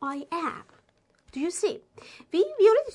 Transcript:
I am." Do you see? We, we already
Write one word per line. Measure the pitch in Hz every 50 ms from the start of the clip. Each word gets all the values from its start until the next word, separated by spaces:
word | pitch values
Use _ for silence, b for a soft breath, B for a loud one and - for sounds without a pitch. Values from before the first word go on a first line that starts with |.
I | 285 277 277 285 285 -
am." | 330 339 330 254 - - - _ _ _ _ _ _ _ _ _ _ _ _ _
Do | - 262
you | 285 349
see? | 349 - - 381 - - - _ B B B B B B B _
We, | - 339 415 605 622 539
we | 392 440
already | 440 539 605 523